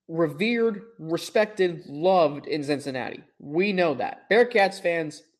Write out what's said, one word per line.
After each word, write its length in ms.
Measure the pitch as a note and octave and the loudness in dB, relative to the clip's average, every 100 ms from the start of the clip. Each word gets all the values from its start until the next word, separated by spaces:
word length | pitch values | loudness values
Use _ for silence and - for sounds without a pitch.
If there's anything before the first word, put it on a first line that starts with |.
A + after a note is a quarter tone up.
| - | -6
revered, 720 | E3 D#3+ C#3+ A3 A#3 A3+ G3+ - - | -2 -2 0 0 2 0 -2 -10 -14
respected, 840 | D#3+ E3 - A3 G#3+ G3 F#3 D#3+ - | -6 -6 0 0 0 0 -2 -2 -12
loved 580 | D3 F3+ F#3 D3+ C#3+ - | -2 4 4 4 0 -6
in 180 | D#3 | -4
Cincinnati. 600 | C#3+ C#3 C#3 B2+ A2 - - _ | -2 -4 -4 -8 -8 -12 -18 _
We 320 | C#3+ D#3+ G#3 | -6 -2 0
know 220 | F#3 E3+ B2 | 2 0 0
that. 340 | F2+ - - | -4 -8 2
Bearcats 520 | G#3+ A#3+ A3 F#3+ F#3+ | 4 4 4 2 0
fans 420 | F3 E3+ D3+ - _ | -2 -2 -4 -10 _